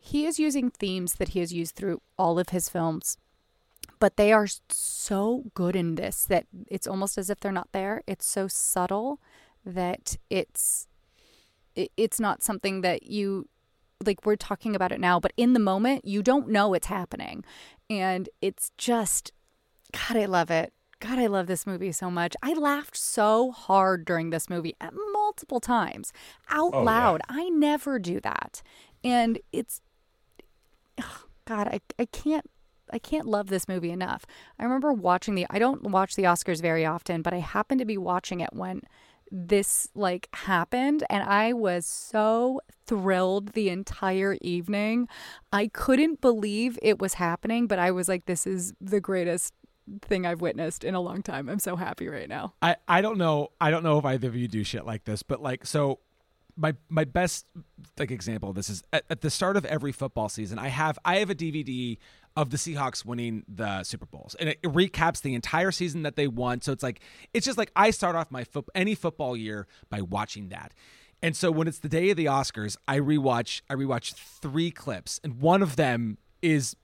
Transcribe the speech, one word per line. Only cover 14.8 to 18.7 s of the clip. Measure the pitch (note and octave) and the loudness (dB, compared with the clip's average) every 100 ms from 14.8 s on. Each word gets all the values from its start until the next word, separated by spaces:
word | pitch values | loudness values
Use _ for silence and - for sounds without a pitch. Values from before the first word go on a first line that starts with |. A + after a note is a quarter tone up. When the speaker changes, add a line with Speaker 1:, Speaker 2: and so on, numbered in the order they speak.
| F#3 | 0
Speaker 1:
it | - | 2
now, | F3+ F3+ | 4 4
but | - - | 2 2
in | A#3+ | 4
the | B3 | 6
moment, | G3+ F#3+ A#3 C4+ - | 4 2 2 0 -2
you | G3+ | 0
don't | G#3 C4+ C4 | 4 4 4
know | G#3+ G3+ | 4 4
it's | F#3 - | 2 0
happening. | G3 F3 - - - - - - - _ | -4 -4 -8 -10 -12 -14 -20 -20 -20 _
And | G#3+ F#3 F#3 F#3+ - | -2 0 0 -4 -2
it's | G3 - - | -4 -2 -10